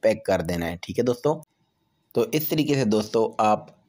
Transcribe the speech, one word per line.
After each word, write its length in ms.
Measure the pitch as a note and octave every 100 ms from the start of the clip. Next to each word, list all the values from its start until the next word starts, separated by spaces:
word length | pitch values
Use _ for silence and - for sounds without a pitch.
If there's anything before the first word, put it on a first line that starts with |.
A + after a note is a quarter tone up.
पैक 200 | A2 G#2+ -
कर 160 | F#2+
देना 220 | E2 F2 E2
है। 140 | F2
ठीक 180 | - F#2
है 60 | A#2+
दोस्तों, 300 | A#2+ C#3+ E3 - _ _ _ _ _ _ -
तो 140 | A2+
इस 180 | D#3 D#3
तरीके 260 | D#3+ C#3+ C#3
से 100 | A#2
दोस्तों 400 | G#2+ G#2 A#2 A2+ -
आप 340 | G#2+ G#2 - -